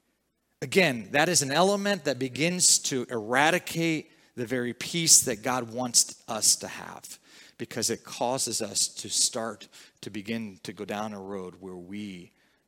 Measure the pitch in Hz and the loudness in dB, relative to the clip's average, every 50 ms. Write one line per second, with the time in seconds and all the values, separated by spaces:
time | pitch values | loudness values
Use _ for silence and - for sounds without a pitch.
0 | _ _ _ _ _ _ _ _ _ _ _ _ - 135 - 196 185 156 127 117 | _ _ _ _ _ _ _ _ _ _ _ _ -8 0 4 4 4 4 2 -2
1 | 104 98 113 143 156 170 180 151 143 131 135 156 185 190 202 202 196 202 202 180 | -6 0 2 4 4 6 4 2 2 2 4 4 4 4 4 2 0 0 -2 0
2 | 147 151 131 123 131 131 120 123 151 170 180 180 170 - - - - - 143 127 | 0 -2 0 0 -2 -4 -2 0 0 0 2 4 6 6 6 4 4 0 -2 -2
3 | 117 - 127 117 104 110 123 131 147 160 175 175 - - - 165 165 165 160 151 | -2 -2 -4 -6 -2 2 4 6 6 6 4 2 0 -2 -2 0 0 0 0 -2
4 | - - _ _ _ _ _ 117 123 107 131 127 120 120 113 - - - - 170 | -4 -10 _ _ _ _ _ -8 -4 -2 -2 -2 -2 -2 -4 -6 -8 -4 -2 0
5 | 165 156 - - - 135 117 104 107 131 123 127 120 113 110 120 123 123 117 - | 4 6 6 6 6 2 -2 -2 -2 -2 -2 -2 -4 -4 -6 -6 -6 2 2 2
6 | - - - - _ - 117 110 104 - - - - 92 - 98 90 87 90 - | 2 2 -4 -14 _ -8 -6 2 2 2 2 2 0 -8 -10 -10 -12 -14 -14 -16
7 | - - - - _ _ - - - - _ - 117 - - 120 107 - 113 95 | -16 -18 -18 -18 _ _ -20 -20 -20 -20 _ -12 -12 -8 -4 -2 -2 -2 -2 -2
8 | - - - - 131 120 131 135 - 120 107 - 113 101 98 - - - - - | -6 -12 -6 -4 -2 -2 0 0 -2 -2 -2 -4 -4 -2 0 0 0 0 -2 -8
9 | - 104 - - - - - 120 113 113 107 - - - - - - - _ _ | -8 -4 0 2 2 2 2 -2 -4 -4 -8 -10 -16 -20 -20 -20 -20 -20 _ _
10 | - - 101 110 95 104 113 113 113 104 95 - _ - 98 90 104 92 107 101 | -14 -10 -10 -10 -6 -6 -6 -6 -6 -8 -12 -12 _ -12 -10 -10 -8 -6 -4 -4
11 | 107 110 107 98 95 95 101 95 92 90 87 87 95 92 92 90 87 90 101 104 | -4 -6 -8 -10 -10 -8 -8 -8 -8 -10 -12 -14 -14 -12 -12 -12 -12 -10 -10 -10
12 | 104 101 95 90 87 - _ _ _ _ _ _ _ | -10 -10 -12 -14 -16 -20 _ _ _ _ _ _ _